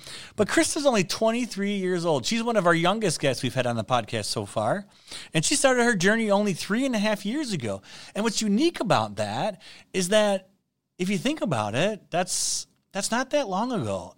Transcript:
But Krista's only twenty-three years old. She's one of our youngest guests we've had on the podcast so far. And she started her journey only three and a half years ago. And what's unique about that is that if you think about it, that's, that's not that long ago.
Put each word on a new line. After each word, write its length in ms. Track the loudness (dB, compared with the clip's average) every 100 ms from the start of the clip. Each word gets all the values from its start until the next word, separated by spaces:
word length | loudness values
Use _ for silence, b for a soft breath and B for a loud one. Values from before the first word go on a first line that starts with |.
| B B B -2
But 100 | 2
Krista's 380 | 2 2 2
only 200 | 2 2
twenty-three 720 | 0 0 0 2 -4 -4 -2 -2
years 280 | -2 0
old. 220 | 0 0 0
She's 160 | -2
one 160 | 0 2
of 80 | 4
our 80 |
youngest 440 | 4 4 2 0 0
guests 240 | 0 0
we've 120 | -2
had 120 | -2 -2
on 100 | -2
the 80 |
podcast 420 | 0 0 0 -4 -4
so 180 | -4
far. 400 | -4 -2 0 -2 -6 B B B B
And 100 | -2
she 140 | 0 4
started 280 | 4 4
her 120 | 2 4
journey 340 | 2 2 2
only 220 | 2 2
three 320 | -2 -2 -2
and 100 | 0
a 40 | 0
half 260 | 0 -2
years 300 | -4 -4 -4
ago. 260 | -4 -4 -6 B B B
And 100 | -4
what's 180 | -2 0
unique 360 | 0 2 2 0
about 380 | 2 2 2 -4
that 460 | -4 -2 -4 -6 B B B
is 160 | -4 2
that 400 | 2 2 0 -6 _ _ _ _ -4
if 100 | -2
you 80 | 0
think 240 | 0 -2
about 340 | -2 0 0
it, 360 | 0 0 -2 -4
that's, 560 | -4 -2 -2 -2 -4 -8 _ _
that's 200 | -8 -2
not 200 | -2 0
that 180 | -2 0
long 220 | -2 -2
ago. 440 | -4 -2 -4 -6